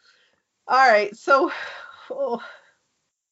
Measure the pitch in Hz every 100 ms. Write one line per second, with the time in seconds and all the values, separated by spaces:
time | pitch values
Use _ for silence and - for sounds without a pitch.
0 | _ _ _ _ _ _ - 254 262 208
1 | 202 - - 269 320 - - - - -
2 | - 262 269 226 - - _ _ _ _
3 | _ _ _